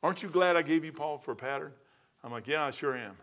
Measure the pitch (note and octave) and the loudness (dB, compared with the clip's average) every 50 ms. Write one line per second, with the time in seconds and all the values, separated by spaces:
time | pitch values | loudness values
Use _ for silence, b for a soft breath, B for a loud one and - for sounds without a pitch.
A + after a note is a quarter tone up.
0 | - E3 F#3 - - G3 D#3+ F3+ F3+ F3+ F3 E3+ E3 C#3+ D#3+ E3 D#3 D#3+ D3+ D#3 | 2 2 0 0 -6 0 4 6 6 6 6 4 4 4 2 2 2 0 -8 -6
1 | D3 D#3 D3+ C#3 - - A#2+ G#2 B2+ C3 C#3 C#3 D3+ D3+ C#3 - b b b b | -6 -4 -4 -6 -6 -8 -8 -6 -4 -4 -4 -4 -6 -8 -12 -18 b b b b
2 | b b b b _ A#2+ A#2 A#2 G#2 A#2 D3 D#3 D3+ C#3 A#2+ - - C#3+ C3 B2 | b b b b _ -10 -10 -10 -4 -2 0 0 0 -2 -4 -2 -2 -2 -2 -2
3 | A#2+ G#2 F#2+ F#2 | -6 -10 -12 -16